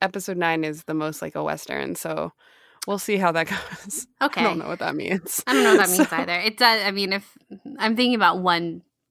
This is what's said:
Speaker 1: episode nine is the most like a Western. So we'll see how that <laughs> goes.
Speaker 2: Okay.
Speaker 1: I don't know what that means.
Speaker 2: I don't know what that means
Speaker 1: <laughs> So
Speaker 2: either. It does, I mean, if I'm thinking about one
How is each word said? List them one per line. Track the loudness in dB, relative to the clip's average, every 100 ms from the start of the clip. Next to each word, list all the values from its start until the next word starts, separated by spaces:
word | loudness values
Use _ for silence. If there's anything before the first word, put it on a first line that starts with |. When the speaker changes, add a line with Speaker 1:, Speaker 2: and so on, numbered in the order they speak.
Speaker 1:
episode | -4 -2 -6 -2
nine | 0 0
is | -2 -6 -6
the |
most | -4 -4 -6
like | -8 -6
a |
Western. | -4 -6 -6 -6 -6 -6
So | -6 -6 -6 -10 _ _ _ _ -6
we'll | -4
see | -2 2
how | 2
that | 2 -2
<laughs> | -4 -8 -14
goes. | -12 -12 -12 _
Speaker 2:
Okay. | -4 0
Speaker 1:
I |
don't | 0 0
know | -4
what | -6
that | -4 -4
means. | -4 -4 -4 -4 2
Speaker 2:
I |
don't | 4
know | 6 6
what | 6
that | 4
means | 2
Speaker 1:
<laughs> |
So | 0
Speaker 2:
either. | -2 -2
It | -2 2
does, | 4 4
I | 2
mean, | -2 -2
if | -2 -6 _ _ -18 -14 -4
I'm | 0 2
thinking | 2 4
about | 4 4
one | 2 2 0 -6 -14 _ _